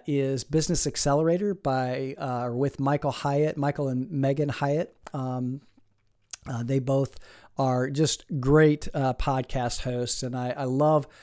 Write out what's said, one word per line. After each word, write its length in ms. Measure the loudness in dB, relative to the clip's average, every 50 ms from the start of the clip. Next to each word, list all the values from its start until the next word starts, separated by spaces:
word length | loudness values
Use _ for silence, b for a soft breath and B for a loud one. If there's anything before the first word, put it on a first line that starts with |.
| -4 -2
is 360 | -2 0 0 0 -2 -4 -4
Business 440 | -2 0 0 0 2 0 0 0 -2
Accelerator 640 | -2 -2 0 2 2 2 4 2 2 2 0 -2 -4
by, 640 | -4 -2 -2 0 0 0 -2 -4 -4 -6 -8 -8 -8
uh, 280 | -6 -4 -4 -4 -4
or 100 | -4 -2
with 240 | 0 -2 -2 -2 -2
Michael 320 | 0 0 0 0 0 -2
Hyatt, 460 | -4 -2 -2 0 2 2 2 2 0 0
Michael 320 | -2 -2 -2 -2 -2 -2
and 200 | -2 -2 -4 -4
Megan 400 | -2 0 0 0 2 0 0 -2
Hyatt. 460 | -2 -2 0 0 0 0 -2 -4 -8 _ -20 -12 -8
Um, 480 | -6 -6 -4 -4 -4 -4 -4 -6 -8 -10 -16 _ _ _ _ _ _ _ _ _ _ _ -10 -10 -10 -8 -8
uh, 140 | -8 -6 -4
they 160 | 0 0 0
both 360 | 0 2 0 0 0 0 -4 -12 B B B B B B B -2
are 320 | 0 0 2 0 0 -2
just 340 | 0 0 0 0 0 -4 -6 -6 -6 -2
great, 480 | 2 6 6 8 8 8 6 4 -2 -4 -2
uh, 200 | 0 0 0 0
podcast 680 | 0 0 0 0 0 -2 -2 -2 -2 -2 -2 -2 -4
hosts, 420 | -4 -4 -2 -4 -2 -4 -4 -4 -6
and 120 | -6 -4
I, 160 | -4 -4 -4
I 120 | -4 -4 -2
love 440 | -2 0 2 4 4 4 4 2 0 B B